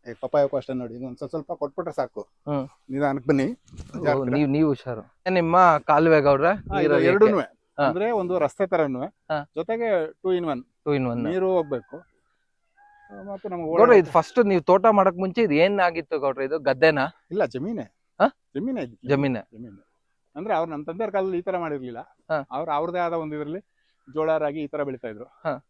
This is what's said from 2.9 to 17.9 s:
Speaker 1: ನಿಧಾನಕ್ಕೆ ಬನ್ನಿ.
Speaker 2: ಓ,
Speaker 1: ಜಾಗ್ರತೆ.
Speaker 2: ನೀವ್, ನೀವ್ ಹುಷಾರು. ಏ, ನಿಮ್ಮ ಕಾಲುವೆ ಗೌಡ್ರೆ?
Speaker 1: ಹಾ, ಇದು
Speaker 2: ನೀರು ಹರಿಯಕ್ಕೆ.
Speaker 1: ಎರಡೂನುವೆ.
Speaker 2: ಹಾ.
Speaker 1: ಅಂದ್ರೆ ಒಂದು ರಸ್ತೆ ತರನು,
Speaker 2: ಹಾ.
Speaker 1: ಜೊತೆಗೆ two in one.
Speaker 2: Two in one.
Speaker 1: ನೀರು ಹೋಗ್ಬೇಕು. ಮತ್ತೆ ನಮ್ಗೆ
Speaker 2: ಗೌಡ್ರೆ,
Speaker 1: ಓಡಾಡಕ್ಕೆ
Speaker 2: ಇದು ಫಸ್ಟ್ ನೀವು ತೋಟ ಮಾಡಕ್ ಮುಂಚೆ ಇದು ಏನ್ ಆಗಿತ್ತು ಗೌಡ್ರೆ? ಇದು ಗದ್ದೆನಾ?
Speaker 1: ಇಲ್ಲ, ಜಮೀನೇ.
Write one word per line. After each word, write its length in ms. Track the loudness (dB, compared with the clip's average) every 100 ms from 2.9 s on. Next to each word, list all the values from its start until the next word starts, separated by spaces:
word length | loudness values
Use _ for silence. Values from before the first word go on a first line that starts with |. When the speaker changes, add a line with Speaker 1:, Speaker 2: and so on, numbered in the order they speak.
Speaker 1:
ನಿಧಾನಕ್ಕೆ 380 | -2 -2 -2 0
ಬನ್ನಿ. 240 | 0 0 -6 _ -20 -14 -4
Speaker 2:
ಓ, 40 |
Speaker 1:
ಜಾಗ್ರತೆ. 260 | -2 0 0
Speaker 2:
ನೀವ್, 200 | 0 0
ನೀವ್ 180 | 2 0
ಹುಷಾರು. 340 | -2 -6 -12 -14 _ -2
ಏ, 40 |
ನಿಮ್ಮ 480 | 0 4 6 6 4
ಕಾಲುವೆ 420 | 4 4 6 6
ಗೌಡ್ರೆ? 280 | 6 4 2
Speaker 1:
ಹಾ, 60 |
ಇದು 200 | -2 -4
Speaker 2:
ನೀರು 200 | -2 2
ಹರಿಯಕ್ಕೆ. 160 | 4 4
Speaker 1:
ಎರಡೂನುವೆ. 320 | 6 4 4 -4 _ _ -2
Speaker 2:
ಹಾ. 60 |
Speaker 1:
ಅಂದ್ರೆ 260 | 0 0 -2
ಒಂದು 280 | -2 -2 0
ರಸ್ತೆ 280 | -2 -2 -2
ತರನು, 400 | 0 0 -2 -8
Speaker 2:
ಹಾ. 380 | _ -6 -6 -6 -10
Speaker 1:
ಜೊತೆಗೆ 500 | -6 -4 0 -2 -2
two 320 | -6 -2 -2
in 60 |
one. 160 | -2 -6
Speaker 2:
Two 380 | -8 _ -4 -2
in 100 | -2
one. 200 | -2 -2
Speaker 1:
ನೀರು 220 | -2 0
ಹೋಗ್ಬೇಕು. 460 | 0 -2 -6 -8 -20
ಮತ್ತೆ 1500 | _ _ _ _ _ _ _ _ _ _ -20 -18 -14 -12 -10
ನಮ್ಗೆ 180 | -8 0
Speaker 2:
ಗೌಡ್ರೆ, 160 | 4
Speaker 1:
ಓಡಾಡಕ್ಕೆ 160 | 8 8
Speaker 2:
ಇದು 120 | 6
ಫಸ್ಟ್ 360 | 2 2 2 2
ನೀವು 140 | 2
ತೋಟ 260 | 4 4 6
ಮಾಡಕ್ 300 | 6 4 2
ಮುಂಚೆ 260 | -4 0
ಇದು 120 | 2
ಏನ್ 260 | 4 4 4
ಆಗಿತ್ತು 380 | 0 0 -6 -2
ಗೌಡ್ರೆ? 260 | -2 -2
ಇದು 140 | -4 -2
ಗದ್ದೆನಾ? 500 | -2 4 4 4 -4 _ _
Speaker 1:
ಇಲ್ಲ, 140 | -4
ಜಮೀನೇ. 380 | -2 -4 -8 -8 -12